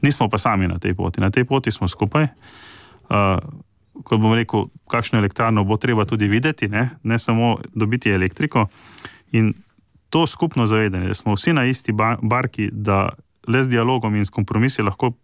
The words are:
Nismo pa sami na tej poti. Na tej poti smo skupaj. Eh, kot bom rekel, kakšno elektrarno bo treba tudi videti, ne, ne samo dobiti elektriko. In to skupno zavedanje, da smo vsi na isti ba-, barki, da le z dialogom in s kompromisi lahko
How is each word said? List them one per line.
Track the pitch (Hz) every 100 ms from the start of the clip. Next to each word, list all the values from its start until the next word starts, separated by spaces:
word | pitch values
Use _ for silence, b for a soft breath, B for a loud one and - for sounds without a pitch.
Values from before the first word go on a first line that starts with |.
Nismo | 143 143 113
pa | 104
sami | 123 104 92
na | 87
tej | 92 90
poti. | 92 85
Na | 92
tej | 101
poti | 123 135 131
smo | 110 92
skupaj. | - 107 - 151
Eh, | - - - - - - - - 101 98 92 - - - _ _ -
kot | - 113
bom | 110
rekel, | 113 113 110 - - _
kakšno | 120 113 113
elektrarno | 101 - 113 110
bo | 98 107
treba | - 113
tudi | 101 110 104
videti, | 107 131 - 104
ne, | 104 123 -
ne | 110 117
samo | - 113 117 113 -
dobiti | - 107 123 113
elektriko. | 95 90 - 151 135 104 B B B B B _
In | 117 110 - - _ _ _ _
to | 156 165
skupno | - 165 - 113
zavedanje, | 110 107 92 92
da |
smo | 98 - 98
vsi | -
na | 160
isti | 127 127 -
ba-, | 107 110 117
barki, | 110 123 123 - 104
da | - 104 98 95 - _ _ -
le | 123
z | 131
dialogom | 120 117 131 113 104
in | 98
s |
kompromisi | - 101 110 123 -
lahko | 104 95 127 120